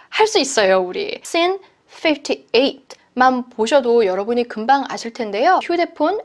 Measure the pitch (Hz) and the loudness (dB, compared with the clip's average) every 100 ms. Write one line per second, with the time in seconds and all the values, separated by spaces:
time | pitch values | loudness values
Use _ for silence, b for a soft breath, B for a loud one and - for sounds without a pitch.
0 | B - 427 381 269 - 190 190 180 185 | B 0 2 2 0 2 2 2 0 -6
1 | - - - 339 349 392 b b _ - | -8 -10 -6 -2 0 -2 b b _ -4
2 | 330 285 - - _ 226 269 - - b | -2 -2 -4 -6 _ 0 0 -2 -16 b
3 | b 247 254 254 240 - 226 285 240 233 | b 0 2 0 -4 -6 0 0 2 2
4 | 190 185 202 240 240 214 233 277 262 - | 2 -2 -2 -4 -4 -4 0 0 0 -8
5 | 233 240 214 202 330 349 - 349 330 339 | -10 -8 -6 0 2 2 0 -2 -2 -2
6 | 302 427 | -2 -2